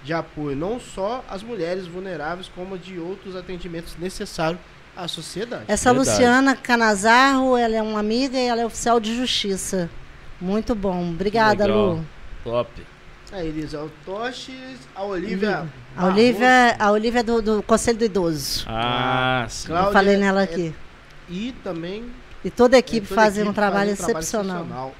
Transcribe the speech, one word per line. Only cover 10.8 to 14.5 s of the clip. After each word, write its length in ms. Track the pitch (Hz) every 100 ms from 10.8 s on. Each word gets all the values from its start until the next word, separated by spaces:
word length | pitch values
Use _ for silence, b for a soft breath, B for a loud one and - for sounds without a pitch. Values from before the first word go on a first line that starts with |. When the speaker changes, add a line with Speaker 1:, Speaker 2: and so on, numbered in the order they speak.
| 196 180 175
Speaker 2:
Obrigada, 560 | 165 196 220 220 208
Speaker 3:
Legal. 220 | 202 208 202
Speaker 2:
Lu. 120 | 165 156 - - -
Speaker 3:
Top. 240 | 117 120 117 - - - - - -
Speaker 1:
A 100 | 196
Elisa 360 | 160 156 147 147
Altoches, 960 | 156 - - 196 240 254 -